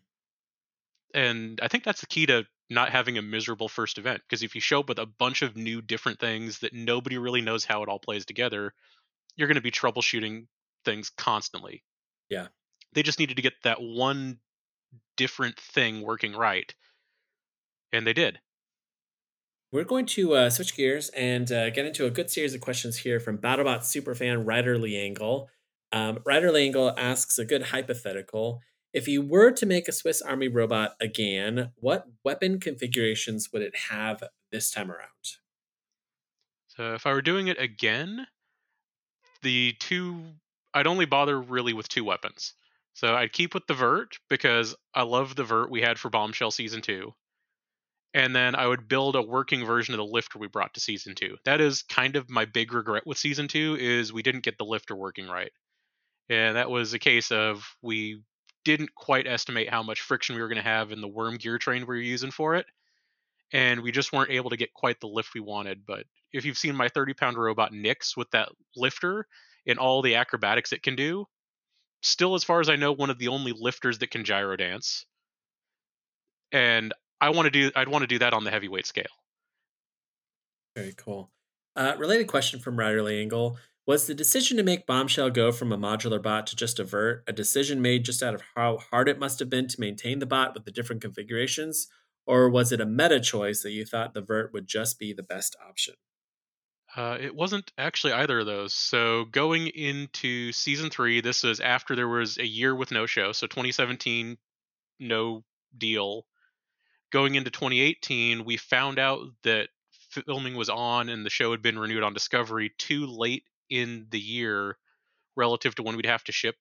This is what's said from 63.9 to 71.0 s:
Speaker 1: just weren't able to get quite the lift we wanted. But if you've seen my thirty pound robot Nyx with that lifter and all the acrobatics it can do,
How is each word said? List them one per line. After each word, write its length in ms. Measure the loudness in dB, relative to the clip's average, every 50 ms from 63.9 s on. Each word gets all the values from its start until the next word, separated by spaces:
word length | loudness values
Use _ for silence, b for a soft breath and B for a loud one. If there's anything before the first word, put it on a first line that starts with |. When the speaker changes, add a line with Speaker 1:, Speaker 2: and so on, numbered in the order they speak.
Speaker 1:
just 220 | 0 0 0 0 2
weren't 180 | 0 2 2
able 180 | 0 -2 -2 -2
to 80 | -2
get 160 | -2 -4 -4 -2
quite 260 | 0 0 0 0 -2
the 80 | -6
lift 260 | -6 -4 -4 -4 -4 -8
we 80 | -10
wanted. 440 | -10 -8 -6 -6 -6 -6 -8 -8 -8
But 200 | -10 -10 -10 -10 -14 _ _ _ _
if 140 | -8 -6 -6
you've 120 | -4 -4
seen 180 | -2 -2 -2 0
my 140 | 0 0 0
thirty 240 | 0 0 -2 -2 -2
pound 240 | 0 -2 0 0
robot 360 | 0 0 2 2 2 0 0 0
Nyx 440 | -2 0 0 0 0 -4 -6 -4
with 140 | -6 -2 0
that 180 | 2 2 2 0 -6 _ _ _ -2
lifter 520 | 0 0 0 0 -2 -2 -2 -2 -4 -6 b b b b b b b b
and 120 | -2 0 2
all 220 | 4 4 4 4
the 140 | 4 4 4
acrobatics 580 | 4 2 2 0 0 2 2 2 2 0 -2 -6
it 100 | -4 -2
can 120 | -2 0
do, 300 | 0